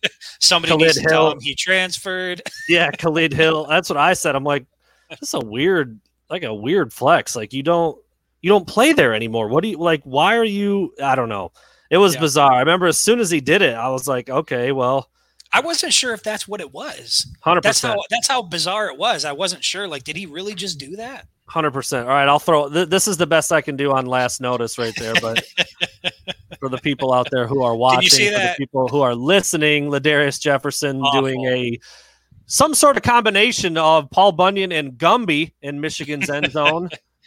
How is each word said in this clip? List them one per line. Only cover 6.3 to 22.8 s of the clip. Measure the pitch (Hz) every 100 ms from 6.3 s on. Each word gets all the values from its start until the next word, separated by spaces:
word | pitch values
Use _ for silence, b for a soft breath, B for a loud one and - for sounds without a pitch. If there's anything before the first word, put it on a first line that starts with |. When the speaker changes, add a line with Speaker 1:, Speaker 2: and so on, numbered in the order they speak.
| 180
Speaker 2:
a | 143
weird | 107 113 190 131
flex. | - 127 160 - 120
Like, | 107
you | 135
don't, | 139 170 165 - _ _ _ _
you | 170
don't | 202 165
play | - 277
there | 294 135
anymore. | 110 113 113 107
What | 143
do | 214
you, | 156
like, | 170 156
why | 139 131 175 233
are | 226
you," | 202 202 202 175 -
I | 139 131
don't | 117
know. | 104 87 b b b b
It | 170
was | 202 135
Speaker 1:
Yeah. |
Speaker 2:
bizarre. | 156 143 139
I | 127
remember | 139 180 180
as | 160
soon | - 240
as | 196
he | 160
did | 135 185
it, | 170 113
I | 123
was | 131 143
like, | 127 123
"Okay, | 131 - 127 123
well." | 135 127 135 - b b b _
Speaker 1:
I | 202
wasn't | 302 339 339
sure | - 254
if | 220
that's | 214 214 -
what | 202
it | 175
was. | 143 277 - 120 - - -
Speaker 2:
Hundred | 156 175
Speaker 1:
That's | - -
Speaker 2:
percent. | 123 107
Speaker 1:
how, | -
that's | 233 -
how | 254
bizarre | 185 170 160 208 202
it | 135
was. | 214 180
I | 147
wasn't | 143 190 175
sure. | - 185 202
Like, | 147
did | 123 151
he | 190
really | 151 202
just | 190 190 156
do | 131 196
that? | 233 269 - _ -
Speaker 2:
Hundred | 160 151
percent. | 135 - 131 120
All |
right, | 139 139
I'll | 143
throw, | - 156 143
th-, | 151